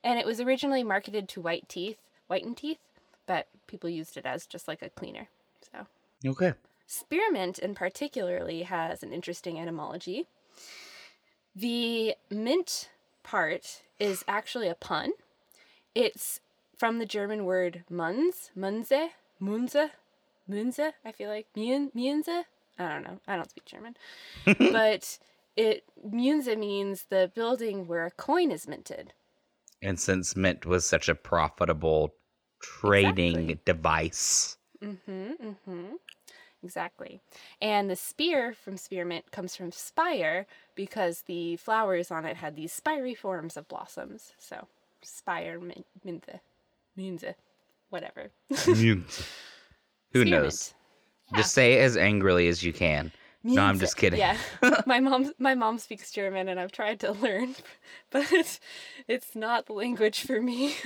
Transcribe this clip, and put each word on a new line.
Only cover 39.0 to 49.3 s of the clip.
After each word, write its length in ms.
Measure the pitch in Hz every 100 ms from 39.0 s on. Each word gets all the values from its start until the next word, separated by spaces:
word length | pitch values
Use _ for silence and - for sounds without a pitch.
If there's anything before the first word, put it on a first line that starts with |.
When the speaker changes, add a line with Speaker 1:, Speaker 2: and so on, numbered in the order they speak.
| 175 170 -
Speaker 1:
comes 240 | - 185 -
from 160 | 175
spire 760 | - - - 339 285 156 175 196 - _ -
because 480 | 196 220 180 170
the 340 | - 175 170 170
flowers 540 | - 220 214 180 175
on 120 | 165 156
it 120 | 160
had 180 | 165 151
these 160 | 160
spiry 440 | - - 311 254 240
forms 420 | 202 180 165 151
of 100 | 151
blossoms. 640 | - - - - 220 - _
So, 300 | - - - _ _ _
spire 580 | - - - 170 170 170
min-, 240 | 175 175 - 190 196
minthe, 340 | 170 - 185 _ _ _ _ _ -
Münze, 360 | 190 175 180 170 _ _ _ _ _
whatever. 400 | 175 - - - _
<laughs> 140 | _
Speaker 2:
Münze. 720 | 269 - 110 113 98 85 - -